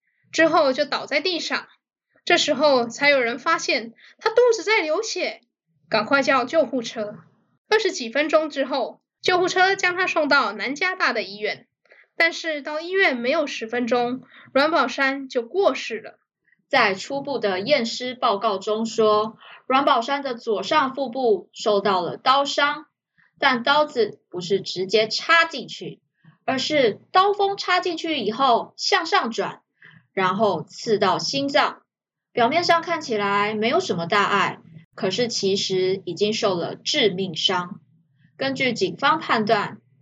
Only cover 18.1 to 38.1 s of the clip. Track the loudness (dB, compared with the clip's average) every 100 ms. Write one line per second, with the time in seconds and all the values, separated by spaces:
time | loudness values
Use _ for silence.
18.1 | -4 -2 0 -2 -4 -4 -4 -4 0 2
19.1 | 4 0 -6 -20 -18 0 2 4 2 0
20.1 | -4 -4 -8 -4 -4 0 0 0 -2 -6
21.1 | -2 2 2 0 -6 0 2 2 0 -2
22.1 | -2 2 4 2 0 0 0 -10 _ _
23.1 | _ _ -2 0 2 2 2 2 0 -2
24.1 | -2 _ -10 -2 -2 -2 -8 0 2 2
25.1 | -2 2 4 4 -2 -12 -12 -14 -14 _
26.1 | _ _ _ -4 -4 0 2 2 2 _
27.1 | 2 4 2 0 -2 0 0 0 -4 -4
28.1 | -2 -2 0 2 2 0 -8 0 0 2
29.1 | 0 0 -4 -6 -8 _ _ -20 -20 _
30.1 | -2 0 2 0 0 -6 -12 -2 2 2
31.1 | 0 -2 -4 0 2 0 -2 _ _ _
32.1 | _ _ 0 2 2 4 2 2 -6 -2
33.1 | -2 0 0 0 0 0 0 0 -2 0
34.1 | 2 2 2 0 -4 -16 -20 -20 -6 -4
35.1 | -2 -2 0 0 0 0 0 0 -2 -6
36.1 | -2 -2 0 0 -2 -4 -8 -4 0 0
37.1 | 0 -6 -6 -4 -4 -4 -12 _ _ _